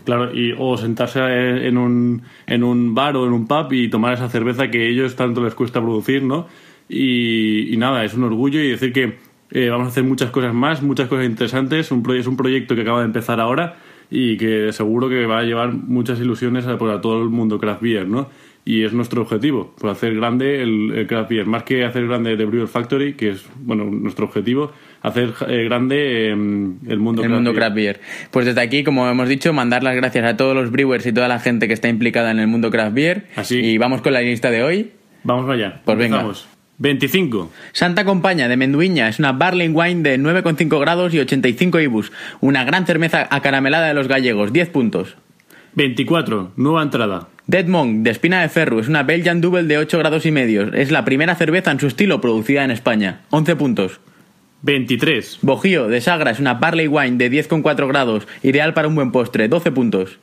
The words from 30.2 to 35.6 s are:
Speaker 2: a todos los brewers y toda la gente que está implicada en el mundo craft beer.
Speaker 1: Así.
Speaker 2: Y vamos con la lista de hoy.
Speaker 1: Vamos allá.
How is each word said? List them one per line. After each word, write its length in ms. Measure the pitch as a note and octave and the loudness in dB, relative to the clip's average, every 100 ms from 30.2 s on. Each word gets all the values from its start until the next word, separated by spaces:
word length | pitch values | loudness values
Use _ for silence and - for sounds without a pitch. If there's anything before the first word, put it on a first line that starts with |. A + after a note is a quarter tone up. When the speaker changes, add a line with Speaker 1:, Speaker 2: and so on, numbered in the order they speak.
Speaker 2:
a 140 | A#2 A2 | 2 2
todos 160 | C3+ | 2
los 160 | C3 A#2+ | 2 0
brewers 340 | B2 C3+ B2 | 2 2 2
y 80 | B2 | 0
toda 160 | A2+ B2 | 0 2
la 120 | A#2+ | 0
gente 280 | B2+ A#2 A2 | 0 0 0
que 60 | |
está 140 | A2 A#2 | 0 0
implicada 420 | A2+ A#2 A#2+ A2+ | 0 0 0 0
en 80 | A2 | 2
el 80 | A2 | 2
mundo 240 | A#2 A2+ | 2 2
craft 240 | A2+ G#2+ | 0 0
beer. 320 | A#2 D#3+ F#3 - - | 0 0 -2 -6 -8
Speaker 1:
Así. 220 | G2+ B2 | -4 0
Speaker 2:
Y 180 | A2+ A2 | 2 2
vamos 240 | B2 C3 | 2 0
con 140 | D3 | 0
la 80 | C3 | 0
lista 280 | A#2+ A#2 B2+ | 0 0 0
de 120 | A#2 | 0
hoy. 300 | C3+ F#3+ A3 - _ _ | 0 0 -4 -12 _ _
Speaker 1:
Vamos 260 | - B2 B2+ | -2 -2 -2
allá. 320 | B2 | -2